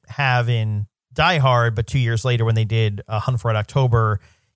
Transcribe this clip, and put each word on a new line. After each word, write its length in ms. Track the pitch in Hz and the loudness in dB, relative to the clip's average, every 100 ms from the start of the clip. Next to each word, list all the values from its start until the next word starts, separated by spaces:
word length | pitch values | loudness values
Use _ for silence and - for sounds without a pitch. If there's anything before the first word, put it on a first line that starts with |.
| - | -12
have 420 | - 139 123 120 | -4 0 2 0
in 380 | 120 110 104 104 _ _ | 0 -2 -4 -6 _ _
Die 240 | - 160 175 | -2 0 2
Hard, 380 | 135 123 117 110 | 4 4 2 0
but 100 | 117 | -2
two 140 | 139 | -2
years 260 | 117 117 127 | 0 0 0
later 180 | 120 | 0
when 120 | 113 113 | 2 0
they 100 | 107 | 0
did, 360 | 113 110 101 - | 0 0 -2 -6
uh, 120 | 107 | -6
Hunt 200 | - 123 | -2 -2
for 100 | 117 | -2
Red 60 | 107 | -2
October, 600 | 107 - 131 117 110 104 _ _ _ | -2 0 2 2 2 -2 _ _ _